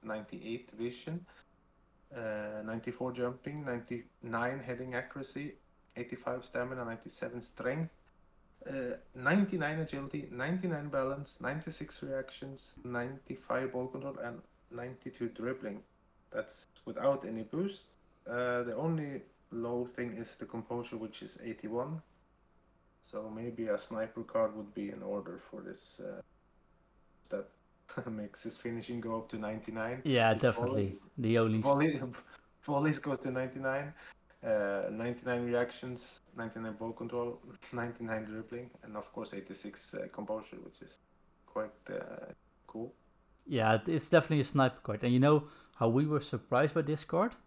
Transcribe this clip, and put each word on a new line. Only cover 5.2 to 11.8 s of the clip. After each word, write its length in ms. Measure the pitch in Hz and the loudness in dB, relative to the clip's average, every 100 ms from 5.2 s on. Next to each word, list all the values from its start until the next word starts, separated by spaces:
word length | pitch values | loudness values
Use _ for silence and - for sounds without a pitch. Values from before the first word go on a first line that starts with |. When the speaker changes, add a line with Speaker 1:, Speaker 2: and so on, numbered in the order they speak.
| 135 147 147 - _ _ _ - | -8 -6 -8 -10 _ _ _ -10
Speaker 1:
eighty-five 480 | 120 123 - 123 | -8 -6 -4 -6
stamina, 400 | - 123 127 127 | -4 -2 -2 -2
ninety-seven 560 | 117 113 - - - 120 | -4 -6 -10 -8 -6 -6
strength, 500 | 113 - 123 147 165 - _ _ - _ - - - | -10 -4 -2 0 -2 -6 _ _ -20 _ -20 -14 -8
uh, 280 | 135 123 - - | -4 -4 -6 -10
ninety-nine 640 | 127 131 196 196 180 147 156 | -2 4 6 6 4 0 0
agility, 480 | 156 139 139 151 139 | -2 -4 -4 -4 -4
ninety-nine 580 | 123 143 185 180 156 147 | -2 0 0 0 -2 0
balance, 520 | 139 131 139 143 - | 0 0 0 -6 -6
ninety-six 600 | 123 151 160 160 | -4 -4 -4 -8